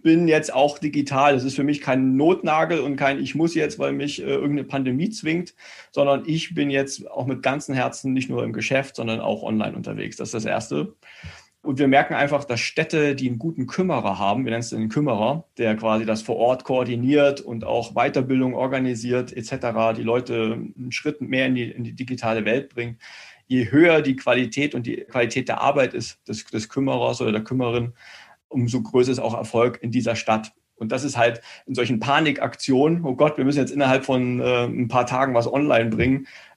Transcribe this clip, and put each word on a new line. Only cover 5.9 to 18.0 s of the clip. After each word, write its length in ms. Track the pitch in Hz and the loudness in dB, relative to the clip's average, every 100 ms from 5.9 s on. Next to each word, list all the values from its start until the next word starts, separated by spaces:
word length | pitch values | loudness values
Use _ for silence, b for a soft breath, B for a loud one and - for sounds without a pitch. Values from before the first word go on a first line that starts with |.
sondern 320 | 143 139 139 131 | 0 2 2 0
ich 300 | 156 - 160 | -2 -2 -2
bin 140 | 143 | 0
jetzt 420 | 139 139 - - | 0 -2 -6 -10
auch 140 | - 123 | -6 -4
mit 180 | 120 | -2
ganzem 320 | 131 143 143 131 | -2 -2 -4 -2
Herzen 380 | 123 - 135 | -2 -4 -4
nicht 160 | 131 131 | -2 -2
nur 160 | 123 117 | -4 -4
im 80 | |
Geschäft, 420 | 113 113 135 135 - | -4 -2 -2 -2 -6
sondern 240 | 117 113 | -4 -2
auch 240 | 107 107 | -2 -4
online 320 | 104 110 104 120 | -2 -2 -2 -6
unterwegs.“ 400 | 110 104 107 - | -8 -8 -8 -8
Das 140 | - | -8
ist 60 | 113 | -6
das 100 | 107 | -4
Erste. 500 | 98 - 143 151 - B B B B B _ | -4 -2 -4 -4 -8 B B B B B _
Und 160 | - 131 | -6 0
wir 100 | 139 | 4
merken 240 | 135 143 | 4 4
einfach, 320 | 143 139 143 - | 0 0 0 -2
dass 160 | 117 | -4
Städte, 520 | - - 160 160 147 | -4 -2 -2 0 0
die 140 | 135 127 | 0 -2
einen 120 | 117 | -2
guten 280 | 160 160 120 | -4 -4 -6
Kümmerer 500 | - 185 135 104 92 | -2 0 0 -2 -2
haben, 280 | 98 113 123 | 0 0 0
wir 60 | |
nennen 100 | 113 | -4
es 80 | 117 | -4
den 180 | 113 110 | -4 -2
Kümmerer, 640 | 151 147 104 113 160 - - | 0 0 2 0 -2 -6 -4
der 180 | 113 107 | -2 0
quasi 300 | 113 110 110 | 0 0 0
das 160 | 107 | -4
vor 160 | - 113 | -2 0
Ort 260 | 117 127 | 2 2
koordiniert 760 | - 127 123 120 127 147 143 139 | 0 0 0 0 2 6 4 2
und 240 | - 117 110 | -8 -8 -4
auch 280 | 117 113 | -4 -2
Weiterbildung 600 | - | 0